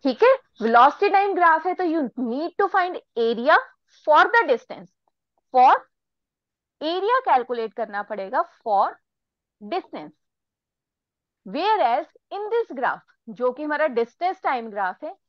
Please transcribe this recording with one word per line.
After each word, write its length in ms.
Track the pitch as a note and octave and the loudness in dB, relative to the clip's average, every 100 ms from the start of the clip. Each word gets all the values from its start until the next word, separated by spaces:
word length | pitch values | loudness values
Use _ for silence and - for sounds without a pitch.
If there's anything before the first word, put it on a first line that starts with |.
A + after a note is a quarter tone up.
ठीक 180 | C#4 A#3 | -4 2
है, 120 | A#4+ C5 _ _ | 2 2 _ _
वेलोसिटी 500 | A3 A#3 C4+ C#4+ G4+ | 2 6 6 4 0
टाइम 220 | G4 G4+ | 2 0
ग्राफ 320 | F4+ E4+ D#4+ F4+ | 2 4 4 0
है 80 | |
तो 100 | F4+ | -4
you 180 | F4+ D#4+ B3+ - | -2 -2 -4 -6
need 300 | A#3+ B3+ E4 - | -6 -4 -8 -4
to 80 | G4+ | -2
find 300 | G4+ F4+ E4+ _ - | 0 -2 -6 _ -4
area 380 | A3+ A3+ B3 F4+ C5 _ _ _ - | -2 0 2 2 2 _ _ _ 2
for 120 | D4+ F#4 | 4 4
the 160 | A#4 | 2
distance, 460 | E4 A#3 _ G3 F3 _ _ _ _ _ _ | 2 -2 _ -20 -20 _ _ _ _ _ _
for 180 | B3+ B3+ A4+ - _ _ _ _ _ _ _ _ _ | 4 6 4 -2 _ _ _ _ _ _ _ _ _
area 380 | D4+ F4+ G4 B4+ | -6 -4 0 -2
कैलकुलेट 500 | B4+ C4 A#3+ A#3+ A3 | 2 0 0 -8 -8
करना 280 | - G#3+ G3+ | -8 -8 -8
पड़ेगा 380 | G3+ G#3+ F#3+ B3+ | -10 -10 -6 -4
for 520 | - _ A#3+ G3 C4 G#4+ _ _ _ _ _ _ | -4 _ -2 0 0 -4 _ _ _ _ _ _
distance। 500 | G#3 F4 - C#4 D3+ _ _ _ _ _ _ _ _ _ _ _ _ _ - | -10 -10 -10 -16 -18 _ _ _ _ _ _ _ _ _ _ _ _ _ -14
Whereas 580 | A3 G4 G#4+ C4 B3 - _ _ | -6 -2 0 0 -2 -4 _ _
in 140 | F#4+ G#4 | -12 -4
this 260 | A4+ A4+ | -4 -4
graph, 280 | D#4 A#3 D3 _ _ - | -6 -6 -6 _ _ -20
जो 240 | G3 B3 | -4 -4
कि 100 | B3 | -4
हमारा 240 | D4+ D4 D#4 | -6 -4 -2
डिस्टेंस 560 | A#3 A#3 _ F4 F#4 | -2 -6 _ -6 -4
टाइम 280 | F#4+ C4 A3+ | -4 -4 -6
ग्राफ 340 | G3+ F#3+ F#3+ | -6 -6 -6
है 120 | D4+ F#4+ | -14 -16